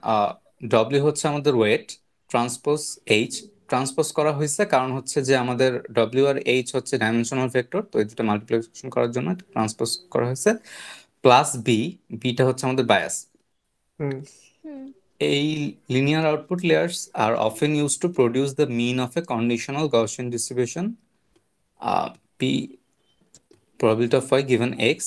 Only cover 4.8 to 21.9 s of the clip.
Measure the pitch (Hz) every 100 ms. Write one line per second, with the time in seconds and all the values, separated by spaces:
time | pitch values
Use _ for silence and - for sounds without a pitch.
4.8 | 131 131 131 147 131 131 123 123 131 123
5.8 | - 117 110 127 139 135 127 127 123 131
6.8 | - 131 110 117 117 131 127 131 123 190
7.8 | 220 113 110 - 110 104 107 117 113 -
8.8 | 131 123 120 123 147 185 - - 110 -
9.8 | 117 - - 127 120 131 208 226 - -
10.8 | - - _ _ 127 123 147 123 113 110
11.8 | 151 - - 110 127 120 131 127 131 131
12.8 | 113 98 73 - - _ _ _ _ _
13.8 | _ - 143 135 147 - _ _ 320 277
14.8 | 269 - _ - 151 143 151 151 143 -
15.8 | - 127 139 156 160 151 - 180 175 156
16.8 | 170 - - - 110 117 110 - 147 151
17.8 | 147 - 175 180 120 127 139 135 135 120
18.8 | 120 127 127 175 175 117 120 117 - 139
19.8 | 151 117 110 - 123 120 - 127 120 -
20.8 | 208 233 _ _ _ _ _ _ _ _
21.8 | -